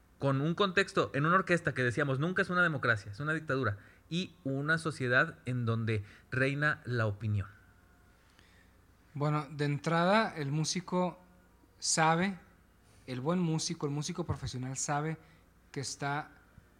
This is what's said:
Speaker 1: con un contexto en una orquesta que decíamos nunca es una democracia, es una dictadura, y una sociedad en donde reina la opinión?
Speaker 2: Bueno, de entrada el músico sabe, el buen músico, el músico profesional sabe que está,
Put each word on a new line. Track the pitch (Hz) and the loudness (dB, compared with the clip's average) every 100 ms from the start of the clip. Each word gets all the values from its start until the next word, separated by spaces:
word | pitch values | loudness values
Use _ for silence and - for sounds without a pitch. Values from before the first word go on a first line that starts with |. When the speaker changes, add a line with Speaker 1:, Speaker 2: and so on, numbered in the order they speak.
| _ - | _ -2
Speaker 1:
con | 139 135 | 0 2
un | 151 | 2
contexto | 170 202 180 190 - 127 | 2 2 2 2 2 0
en | 135 | 2
una | 156 185 | 4 4
orquesta | 175 170 - | 4 2 2
que | 131 | 0
decíamos | 123 120 147 131 | 2 2 0 0
nunca | 165 185 | 0 0
es | 180 | 0
una | 180 | 2
democracia, | 175 139 123 110 - | 2 2 0 0 -2
es | 104 | -6
una | 147 | -4
dictadura, | 160 156 135 113 104 - - - | -2 -2 0 0 -2 -10 -20 -6
y | 165 185 - | -4 -4 -6
una | 135 135 147 160 | -6 -2 0 0
sociedad | 160 - 127 127 160 - - | -2 -4 2 2 2 -2 -6
en | 127 | -2
donde | 113 113 113 107 101 - - | 0 0 0 -2 -4 -14 -6
reina | 123 135 139 151 - | 0 0 2 -2 -2
la | - 120 110 | -4 0 0
opinión? | 98 107 104 87 - - - _ _ _ _ _ - - - _ _ _ _ _ | 0 -2 -2 -4 -10 -20 -20 _ _ _ _ _ -20 -20 -20 _ _ _ _ _
Speaker 2:
Bueno, | 139 147 151 147 | -4 0 0 -2
de | 143 | -2
entrada | 147 143 165 165 175 214 214 160 | -2 -2 0 2 4 4 2 -2
el | 139 | -4
músico | 151 156 180 - 180 180 - - - - _ _ _ | -2 -2 -4 -2 -2 -2 -4 -18 -20 -20 _ _ _
sabe, | - - 160 165 196 180 - - _ _ _ - - | 0 4 4 4 2 -4 -12 -20 _ _ _ -20 -10
el | 123 | -4
buen | 139 185 | 0 2
músico, | 170 160 - 170 147 | 2 0 -2 -4 -4
el | |
músico | 143 151 175 | -4 -4 -4
profesional | 170 139 127 123 127 131 | -6 -6 -6 -6 -6 -6
sabe | - 147 156 160 - - - _ _ | -2 -2 -2 -6 -12 -20 -20 _ _
que | 143 | -8
está, | 127 - 143 143 147 - - - - | -8 -6 -4 -4 -6 -16 -20 -20 -20